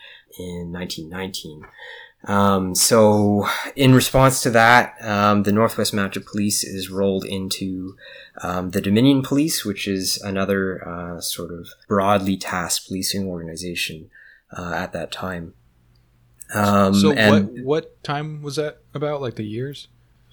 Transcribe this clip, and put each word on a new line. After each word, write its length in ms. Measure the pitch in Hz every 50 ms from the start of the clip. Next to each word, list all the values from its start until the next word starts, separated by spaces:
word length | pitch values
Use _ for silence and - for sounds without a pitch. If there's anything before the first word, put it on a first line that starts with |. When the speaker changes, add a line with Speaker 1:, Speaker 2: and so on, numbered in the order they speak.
| - - - - _ _ -
Speaker 1:
in 340 | - 90 90 87 87 87 85
nineteen 380 | 87 87 90 87 - - 80 78
nineteen. 540 | 90 92 95 95 - - - 80 76 76 73 - _ - - - - - - - _ _ -
Um, 480 | - 101 101 101 101 98 95 95 92 92
so 720 | - - - 123 113 107 107 107 104 104 104 104 104 98 - - - - - -
in 180 | - 139 131 131
response 480 | 123 - - - 135 135 131 131 - -
to 60 | 135
that, 440 | 113 117 113 117 120 120 113 - - -
um, 420 | - 110 104 101 104 104 104 101 98
the 80 | 104
Northwest 420 | 98 107 113 110 - - 107 - -
Mounted 320 | 104 98 95 - - -
Police 380 | - - 107 104 104 101 - -
is 260 | - 98 95 87 90
rolled 360 | 95 95 98 98 95 95 92
into, 720 | - 98 95 95 95 - - 101 95 92 92 92 92 95 - - - - - - - - -
um, 280 | - 87 90 90 90 92
the 100 | 92 101
Dominion 440 | - 98 101 110 127 139 143 135 131
Police, 420 | - 139 139 151 165 - - -
which 240 | 104 98 - - 104
is 320 | 98 95 92 90 - - -
another, 640 | 101 98 95 98 95 98 98 95 92 92 - -
uh, 320 | 87 85 87 87 85 87 85
sort 320 | - - - - 87 82
of 160 | 87 85 85 - - _ _ -
broadly 480 | 110 98 98 101 104 101 95 98 95
tasked 500 | 92 - - - 90 85 85 - - -
policing 400 | - 98 95 95 - - 101 95
organization, 840 | 95 90 85 82 82 82 82 90 90 87 - - - 82 78 78 - _ - - - _ _ _ _ -
uh, 140 | - 90 87 82
at 200 | 82 92 87 -
that 180 | 85 80 -
time. 420 | - - - 92 92 85 82 90 - _ _ _ _ _ _ _ _ _ _ _ _ _ _ _ _ - - - -
Um, 400 | 107 104 101 101 101 101 95 98
Speaker 2:
So 180 | 101 101 101
Speaker 1:
and 380 | - - 110 104 104 104 101 - -
Speaker 2:
what, 80 | - 123
what 380 | 131 151 160 160 - _ _ -
time 360 | - 147 143 151 156 151 151
was 140 | 147 147 135
that 220 | 156 147 151 - _ _ _ -
about, 280 | 139 147 147 151 139
like, 140 | 139 120 110
the 80 | - 107
years? 460 | 104 107 113 127 143 143 - - _ _ _ _ _ _ _ _ _